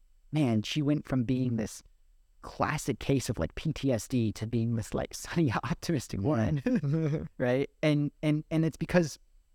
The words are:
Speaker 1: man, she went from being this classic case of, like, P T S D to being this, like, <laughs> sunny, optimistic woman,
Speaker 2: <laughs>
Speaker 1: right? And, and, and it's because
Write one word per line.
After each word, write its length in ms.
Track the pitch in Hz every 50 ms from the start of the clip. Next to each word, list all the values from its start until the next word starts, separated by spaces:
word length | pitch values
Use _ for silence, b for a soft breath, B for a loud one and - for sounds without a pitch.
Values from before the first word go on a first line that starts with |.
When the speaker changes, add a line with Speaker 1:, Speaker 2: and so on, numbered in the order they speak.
| - _ - _ _ -
Speaker 1:
man, 300 | 147 156 147 120 113 107
she 200 | 107 - - 151
went 260 | 143 143 151 151 - -
from 160 | 135 131 117
being 320 | 110 127 127 131 127 117
this 260 | 110 - - - - - - - _ _ _ - - _ _ _ -
classic 560 | - - - - - 98 151 151 - - 120 -
case 280 | - - 139 131 - -
of, 100 | 113 -
like, 160 | 82 - -
P 160 | - - 160
T 200 | - - - 135
S 140 | 123 104 -
D 240 | - 135 123 113 104
to 140 | - - 110
being 300 | 113 123 117 113 117 117
this, 180 | 110 104 - -
like, 180 | 131 131 - -
<laughs> 0 |
sunny, 380 | - - - - 170 165 123 98 - -
optimistic 560 | - 170 - - - 170 123 - - - 98
woman, 1080 | 98 139 156 113 110 - 156 139 - 254 254 196 147 139 151 160 160 143 156 147 160 -
Speaker 2:
<laughs> 60 | - -
Speaker 1:
right? 300 | 131 123 127 135 139 - _ -
And, 300 | - 151 147 147 147 143 - -
and, 220 | - 151 147 151 - -
and 120 | 165 160 165
it's 120 | 160 -
because 420 | - 165 - - 180 165 139 - - _ _ _ - _ _ _